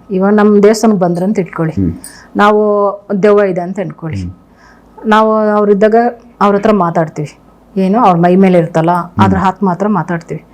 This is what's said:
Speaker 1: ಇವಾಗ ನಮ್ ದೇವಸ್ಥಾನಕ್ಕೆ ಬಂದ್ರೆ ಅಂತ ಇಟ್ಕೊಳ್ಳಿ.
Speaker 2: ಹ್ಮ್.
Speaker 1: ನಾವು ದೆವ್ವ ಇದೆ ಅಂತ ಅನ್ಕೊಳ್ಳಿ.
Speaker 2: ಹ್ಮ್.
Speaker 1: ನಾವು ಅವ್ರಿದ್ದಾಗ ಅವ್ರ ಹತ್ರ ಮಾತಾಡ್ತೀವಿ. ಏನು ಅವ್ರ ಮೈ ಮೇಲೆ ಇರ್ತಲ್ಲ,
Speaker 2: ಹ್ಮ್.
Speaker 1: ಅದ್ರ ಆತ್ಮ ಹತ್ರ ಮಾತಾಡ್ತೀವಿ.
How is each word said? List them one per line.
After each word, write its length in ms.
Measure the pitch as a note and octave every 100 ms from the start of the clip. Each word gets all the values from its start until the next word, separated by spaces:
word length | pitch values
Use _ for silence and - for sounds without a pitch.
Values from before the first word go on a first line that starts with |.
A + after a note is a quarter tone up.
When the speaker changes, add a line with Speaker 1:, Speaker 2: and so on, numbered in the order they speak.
| -
Speaker 1:
ಇವಾಗ 220 | F#3 G3
ನಮ್ 300 | G#3+ G#3 G#3
ದೇವಸ್ಥಾನಕ್ಕೆ 380 | G3+ A3 A3+ G3+
ಬಂದ್ರೆ 240 | F3 F3 F#3+
ಅಂತ 140 | G#3
ಇಟ್ಕೊಳ್ಳಿ. 340 | E3+ - D#3
Speaker 2:
ಹ್ಮ್. 200 | B2 F2 - - - - G3+
Speaker 1:
ನಾವು 260 | G#3 G#3+ G#3+ G#3 G3+ G3 - G3+
ದೆವ್ವ 160 | G#3 G#3
ಇದೆ 220 | G3 F3+
ಅಂತ 180 | F3 F#3+
ಅನ್ಕೊಳ್ಳಿ. 420 | D#3+ - D#3+ G2+
Speaker 2:
ಹ್ಮ್. 100 | F2+ - _ _ - - _ - A3
Speaker 1:
ನಾವು 280 | G#3+ A3
ಅವ್ರಿದ್ದಾಗ 640 | A3 G#3+ G#3 G#3 G3+ G#3+ A3+ A#3 - - _
ಅವ್ರ 140 | G3+ G3+
ಹತ್ರ 160 | G#3
ಮಾತಾಡ್ತೀವಿ. 680 | G#3 E3+ E3 D#3 - D3 - _ _ _ G3
ಏನು 220 | F#3+ A3
ಅವ್ರ 180 | A3 E3+
ಮೈ 180 | F3 F#3+
ಮೇಲೆ 220 | F#3+ F3+
ಇರ್ತಲ್ಲ, 340 | E3+ D#3+ E3
Speaker 2:
ಹ್ಮ್. 340 | F3 E3+ - F#3+
Speaker 1:
ಅದ್ರ 120 | F#3+
ಆತ್ಮ 320 | F#3 F#3 G3
ಹತ್ರ 180 | E3+ G#3+
ಮಾತಾಡ್ತೀವಿ. 560 | F#3+ D#3 E3 - D#3+ -